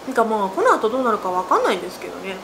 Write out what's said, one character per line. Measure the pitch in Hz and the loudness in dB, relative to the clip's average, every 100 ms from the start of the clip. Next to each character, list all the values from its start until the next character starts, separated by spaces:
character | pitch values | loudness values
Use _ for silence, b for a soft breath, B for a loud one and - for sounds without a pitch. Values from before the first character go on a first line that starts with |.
| - | -2
な | |
ん | |
か | 247 | 0
ま | 220 220 | 2 2
あ、 | 196 | 0
こ | 190 | 2
の | 494 | 2
後 | 330 220 | 4 2
ど | 254 | 0
う | |
な | 247 | 0
る | 208 | 0
か | 185 | 0
わ | 180 | -2
か | 185 392 | 2 2
ん | |
な | 494 | 2
い | 190 | 0
ん | |
で | 175 | -4
す | - | -10
け | 180 | -12
ど | 175 | -10
ね。 | 185 190 | -10 -10